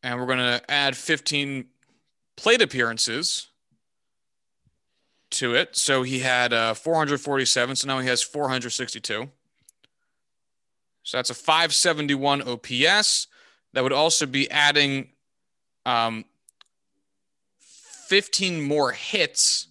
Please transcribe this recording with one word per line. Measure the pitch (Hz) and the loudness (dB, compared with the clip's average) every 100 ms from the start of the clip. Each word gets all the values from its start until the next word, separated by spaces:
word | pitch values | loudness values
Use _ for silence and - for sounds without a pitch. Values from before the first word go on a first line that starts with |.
And | 127 123 | -4 -4
we're | 127 | -2
gonna | 127 123 120 - | 0 2 0 0
add | 147 139 127 | 0 0 -2
fifteen | - 156 - 147 139 135 - _ _ _ _ _ _ - | -2 -2 0 -4 -4 -6 -10 _ _ _ _ _ _ -4
plate | 214 240 | 2 4
appearances | 175 127 117 113 - 117 170 - - _ _ _ _ _ _ _ _ _ _ _ _ _ _ _ _ _ _ | 4 2 -2 0 -4 -2 -4 -4 -8 _ _ _ _ _ _ _ _ _ _ _ _ _ _ _ _ _ _
to | - 127 | -4 2
it. | 120 175 - | 2 2 -2
So | - 135 | 0 0
he | 127 131 | 0 -2
had, | 131 123 120 | 0 2 2
uh, | 117 113 | 2 0
four | 110 160 165 | -2 -2 0
hundred | 151 143 | 0 -2
forty-seven. | 147 139 127 127 123 135 | -2 -2 0 2 0 -2
So | 135 | -4
now | 135 | -2
he | 127 | 0
has | 123 | -2
four | - 147 143 | -2 -4 -2
hundred | 127 120 | -2 -4
sixty-two. | - 123 113 - 107 131 _ _ _ _ _ _ _ _ _ _ _ _ _ _ _ _ _ | -6 -6 -8 -6 -6 -6 _ _ _ _ _ _ _ _ _ _ _ _ _ _ _ _ _
So | - - | -8 -6
that's | 123 | -6
a | |
five | 123 - 160 165 | -4 2 2 4
seventy-one | 143 180 151 147 139 139 143 123 | 2 2 0 -2 0 0 0 -2
O | 120 | -8
P | - 123 151 | -6 2 4
S. | 202 214 - - _ - _ _ | 4 2 0 -4 _ -20 _ _
That | 135 | -2
would | 131 | 0
also | 139 160 160 147 | 2 2 2 0
be | 135 139 | -2 -2
adding, | 147 147 147 143 135 131 _ _ _ _ _ _ _ | 2 2 4 2 0 -8 _ _ _ _ _ _ _
um, | - 120 113 110 - _ _ _ _ _ _ _ _ _ _ _ _ _ | -2 0 0 -4 -12 _ _ _ _ _ _ _ _ _ _ _ _ _
fifteen | _ - - - - 202 202 - 190 170 | _ -20 -20 -20 0 0 2 -2 -2 -2
more | 143 147 135 | 0 2 0
hits | - - 214 160 - - - - | -2 -4 0 0 2 0 0 -4